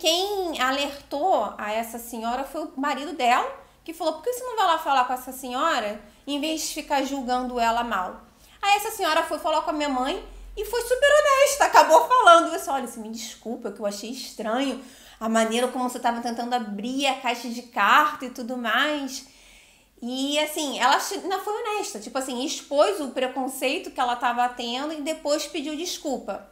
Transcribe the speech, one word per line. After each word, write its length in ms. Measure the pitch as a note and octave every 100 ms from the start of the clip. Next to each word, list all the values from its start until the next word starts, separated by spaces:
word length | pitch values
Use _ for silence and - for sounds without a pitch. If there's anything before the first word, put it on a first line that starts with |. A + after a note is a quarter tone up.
quem 580 | F4 E4+ G4 G4+ F4+ C4+
alertou 920 | B3+ C#4 C#4+ - - C#4+ F#4 D4+ G3+ -
a 140 | G#3
essa 280 | A3 A3+ A#3+
senhora 440 | - A#3 A3+ B3+
foi 200 | C#4 D#4+ D4
o 60 | -
marido 380 | C#4+ C4 D4
dela, 340 | - B3 B3+ C5 - - _ -
que 80 |
falou, 200 | D#4+ E4 D#4
"Por 80 |
que 100 | A#4+
você 100 | B4
não 120 | B4+ A4
vai 80 | F#4+
lá 140 | D#4+
falar 260 | D#4+ C4+ B3
com 80 |
essa 180 | B3+ C4
senhora, 720 | C4 B3+ B3 D#4+ C#4+ G#3 A3 - - -
em 160 | C#4+
vez 200 | D#4 D#4+ -
de 60 |
ficar 300 | D#4 D4 C#4+
julgando 560 | C4 C#4 A#3+ B3 B3+ B3
ela 240 | A3+ A#3
mal?" 380 | A#3+ G3+ F#3 A3 - _ - -
Aí 160 | G4+ G4+
essa 140 | G#4+
senhora 300 | - E4+ D#4+
foi 140 | E4 D#4
falar 220 | E4+ D#4
com 80 | D#4
a 40 |
minha 140 | D#4 D4
mãe 340 | C4 C4 G4 - - - -
e 80 | G#4+
foi 160 | A#4+
super 260 | A#4 B4 C#5+
honesta, 560 | D5 D5 C5+ C#5+ - -
acabou 400 | A#3+ B3+ D#4+ -
falando. 420 | B4+ G4+ E4+ D#4
Eu 100 | E4
disse, 120 | -
"Olha, 160 | C4+ A#3+
você 140 | A#3
me 100 | G#3+
desculpa, 640 | A3+ - - A3 B3+ A3
que 80 | G3+
eu 60 | G3+
achei 240 | G3+ A3
estranho 720 | C4 - - G#3+ A#3+ C#4 A#3 - - - -
a 100 | A3+
maneira 400 | A3+ A3 A#3 B3
como 200 | B3+ B3
você 100 | A#3+
tava 200 | A#3 A#3
tentando 340 | A#3+ A#3 A#3+
abrir 520 | B3 G#3+ G3+ A#3 C4 C#4
a 80 | C4
caixa 260 | A#3+ B3 B3+
de 140 | A#3
carta 640 | A#3+ - G3+ C4 D4+ D4 B3+
e 40 |
tudo 280 | C4 A#3 B3+
mais." 680 | A#3 A#3 D4 D4 C4+ - - - - - - _ _ _
E, 360 | A#3 C4 C4+ D4
assim, 400 | D4+ E4 D4 G#3+
ela 200 | B3 F4
che-, 280 | - G4 D#4+
não 120 | F#4+
foi 120 | G#4 G#4+
honesta, 380 | A#4+ G#4 E4 A3
tipo 180 | A#3 C4+
assim, 260 | C4+ B3
expôs 560 | D4 - - C#4+ F#4+ F4+
o 100 | C4+
preconceito 800 | B3+ B3+ C4+ C4 - C4+ E4 -
que 80 | -
ela 160 | B3 A#3+
tava 340 | B3 A#3+ B3
tendo 440 | B3 A#3 B3 D4+
e 80 | D#4
depois 440 | C#4+ D#4 D4 D4+ -
pediu 300 | E4+ C#4+ D4+
desculpa. 720 | F4 - D4+ C#4 B3+ G3 -